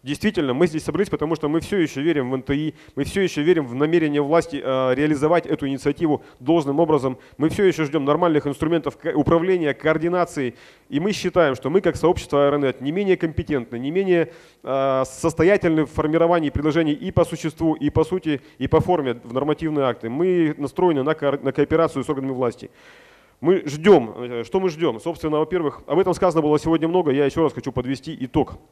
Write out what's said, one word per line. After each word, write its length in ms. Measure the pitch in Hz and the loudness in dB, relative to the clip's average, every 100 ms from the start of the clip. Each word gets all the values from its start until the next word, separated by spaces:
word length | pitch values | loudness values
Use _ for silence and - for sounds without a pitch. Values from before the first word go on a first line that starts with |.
Действительно, 520 | 127 147 214 214 143 | -8 -4 -2 0 -2
мы 140 | 123 175 | 2 0
здесь 160 | 156 | 0
собрались, 260 | - 156 202 | -4 -4 -2
потому 240 | 151 151 | -2 -4
что 140 | 160 147 | -2 -2
мы 100 | 160 | -2
все 200 | - 202 | -2 0
еще 220 | 156 135 | 0 0
верим 300 | 151 147 127 | 0 0 -2
в 40 | |
Н 80 | 131 | -4
Т 120 | 127 | -4
И, 200 | 143 156 - - | -4 -4 -8 -14
мы 80 | - | -8
все 200 | 139 196 | -4 -2
еще 200 | 185 - | -2 0
верим 240 | 147 170 135 | 2 2 0
в 80 | |
намерение 480 | 123 151 170 156 147 | -2 2 2 2 0
власти, 400 | 143 165 160 143 | 2 2 0 -6
э, 320 | - 131 131 | -2 0 2
реализовать 520 | 127 151 147 151 170 165 | 2 2 2 2 2 0
эту 200 | 156 139 | -6 -4
инициативу 560 | 135 143 143 165 139 - - | -4 -4 -2 0 -2 -4 -10
должным 400 | 127 165 139 143 | 0 2 2 0
образом. 400 | 165 151 131 127 - - | 2 2 0 -6 -14 -2
Мы 100 | 156 | -2
все 160 | - | 2
еще 200 | 196 151 | 2 2
ждем 200 | 151 151 | -2 -2
нормальных 420 | 139 147 175 151 143 | 0 2 2 2 -2
инструментов 500 | 135 160 165 143 - | -4 -2 -2 -2 -6
ко-, 180 | 165 151 | -4 0
управления, 580 | 143 165 160 185 151 | 2 2 2 0 0
координации. 800 | 135 156 156 165 180 170 151 127 - - - _ | 0 0 0 0 0 -2 -2 -6 -6 -20 -20 _
И 120 | 139 | -2
мы 100 | 185 | -2
считаем, 460 | 202 180 180 156 127 | -2 0 2 2 2
что 140 | 135 | 0
мы, 100 | 180 | 0
как 160 | 175 - | 0 0
сообщество 500 | 160 175 - 143 143 | 0 0 0 2 2
Аэронет, 340 | 147 139 123 | 2 0 -2
не 120 | 135 | -4
менее 240 | 175 202 175 | -2 0 0
компетентны, 640 | 170 151 165 143 113 117 | 0 -4 -2 -4 -4 -8
не 100 | 135 | -4
менее, 400 | 175 196 175 160 - - _ | -2 2 2 0 -6 -20 _
э, 420 | - 135 135 131 131 | -4 -2 0 0 -2
состоятельны 760 | - 165 156 165 202 180 156 147 | -2 -4 2 4 4 2 0 0
в 40 | |
формировании 600 | - 151 160 165 175 147 | -2 0 2 4 2 0
предложений 420 | - 151 151 160 | -2 0 0 0
и 180 | 151 185 | -2 -2
по 140 | 185 | 0
существу, 500 | 165 165 160 - 165 | 0 0 -6 -2 -2
и 160 | 156 143 | 0 0
по 140 | 160 | 0
сути, 360 | 160 185 160 143 - _ | 0 -2 -2 -4 -6 _
и 100 | 131 | 0
по 120 | 160 | 2
форме 400 | 123 175 135 120 | 2 0 0 -4
в 80 | 120 | -4
нормативные 540 | 123 143 151 160 151 135 | -4 -2 -2 -2 0 0
акты. 220 | 113 113 | -2 -6
Мы 460 | 131 185 180 160 151 | -2 0 2 0 0
настроены 460 | 139 - 180 147 | -6 0 2 2
на 120 | 135 | 0
коор-, 280 | 156 143 135 | 0 -2 0
на 80 | 135 | -2
кооперацию 540 | 131 143 160 160 147 | 0 0 2 0 -2
с 40 | 127 | -4
органами 240 | 139 135 | -4 -4
власти. 380 | 127 123 - - _ - - - _ _ _ | -2 -2 -4 -18 _ -20 -20 -20 _ _ _
Мы 240 | 170 190 151 | 0 0 0
ждем, 480 | 147 170 175 113 104 | 0 6 6 6 -8
э, 260 | 123 120 | -8 -8
что 160 | 117 190 | -4 -2
мы 80 | 190 | -2
ждем? 320 | 156 165 113 | 0 -2 -2
Собственно, 380 | 160 160 160 151 | -6 -6 -2 -2
во-первых, 440 | 156 180 151 - - | 0 -2 -2 -6 -2
об 100 | 156 | 0
этом 160 | 190 | 2
сказано 280 | 165 185 160 | 2 2 2
было 180 | 151 147 | 2 2
сегодня 260 | 160 165 160 | 2 0 2
много, 240 | 180 160 | 0 2
я 140 | 135 | 2
еще 180 | 139 147 | 0 2
раз 100 | 156 | 0
хочу 200 | 127 131 | 0 -6
подвести 440 | 123 123 135 - 143 | -6 -6 -6 -8 -10
итог. 380 | 127 156 135 - - | -2 -2 -2 -6 -20